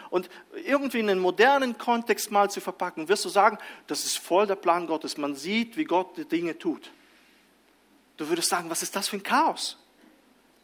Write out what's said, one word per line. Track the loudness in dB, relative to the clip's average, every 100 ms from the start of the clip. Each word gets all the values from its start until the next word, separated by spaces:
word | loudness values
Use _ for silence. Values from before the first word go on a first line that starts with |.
| -6
und | -4 -4 -12 -18 -10
irgendwie | -2 0 0 -2
in | 0
einen | 2
modernen | 2 6 6 6 2 -2
Kontext | -2 0 0 -2 0
mal | 2 2
zu | 0
verpacken, | -8 -6 -6 -4 0
wirst | 0 2
du |
sagen, | 4 4 4 -6 -14 -8
das | -6 -4
ist | -4
voll | 2 2 4
der | 2
Plan | 2 2 0
Gottes. | -4 -6 -6
Man | -6 -6
sieht, | -4 -2 -2 -4
wie | 0
Gott | 0 0 -6
die | -4
Dinge | -2 -2 -4
tut. | -4 -4 -8 -20 _ _ _ _ _ _ _ _ _ _ _ -10
Du | -4
würdest | -2 0
sagen, | -2 -2
was | -6
ist | -6 -4
das | -6
für | -6
ein |
Chaos? | 0 2 2 0 -6 -10 _ _ _ _ _ _ _ _